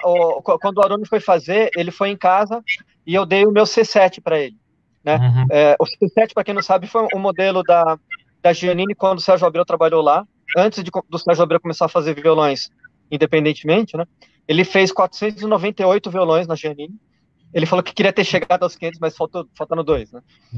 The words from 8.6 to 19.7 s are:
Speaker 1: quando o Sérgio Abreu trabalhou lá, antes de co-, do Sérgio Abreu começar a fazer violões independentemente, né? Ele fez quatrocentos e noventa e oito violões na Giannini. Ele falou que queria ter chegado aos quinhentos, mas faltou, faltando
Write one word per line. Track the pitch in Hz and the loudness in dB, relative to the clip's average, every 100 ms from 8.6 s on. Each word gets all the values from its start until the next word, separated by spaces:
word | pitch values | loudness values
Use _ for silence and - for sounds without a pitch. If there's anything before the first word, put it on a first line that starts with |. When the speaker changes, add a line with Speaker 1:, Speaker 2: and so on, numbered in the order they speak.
| 180 175 196 | 0 -2 -2
Speaker 1:
quando | 202 190 180 | -2 -2 0
o | |
Sérgio | 190 180 175 | 2 2 2
Abreu | 160 | 0
trabalhou | 175 165 160 160 | -2 0 2 2
lá, | 147 165 208 _ - 170 | 2 0 -2 _ -6 0
antes | 214 214 | 0 -2
de | 175 | -8
co-, | 190 - | -8 -8
do | 165 | -6
Sérgio | 175 170 | 0 0
Abreu | 165 165 | 2 0
começar | 165 160 165 | -2 -4 -2
a | |
fazer | 175 151 | -2 -2
violões | 147 160 156 147 135 - _ _ _ - | -2 2 4 4 0 -8 _ _ _ -8
independentemente, | 147 156 156 151 147 151 196 214 160 | -2 0 2 0 -2 0 0 0 -6
né? | 175 _ _ _ - | -10 _ _ _ -2
Ele | 160 | 0
fez | 185 196 185 | 2 2 0
quatrocentos | 190 185 - 214 208 | 0 -2 -2 -8 -6
e | 214 | -2
noventa | 202 196 - | -2 -2 -2
e | 185 | 0
oito | 202 202 | 0 -2
violões | 185 170 165 165 | -2 0 0 -2
na | |
Giannini. | 160 156 147 156 214 _ _ _ _ _ | -6 -8 -8 -14 -16 _ _ _ _ _
Ele | 170 160 | -4 -2
falou | 180 | -2
que | - | -4
queria | - 190 | -2 0
ter | 196 | 0
chegado | 180 156 - 180 | -2 -2 0 -2
aos | 175 - | -2 -6
quinhentos, | 165 165 | -12 -6
mas | 160 - | -8 -6
faltou, | 160 180 151 - | -8 -8 -12 -12
faltando | 156 | -8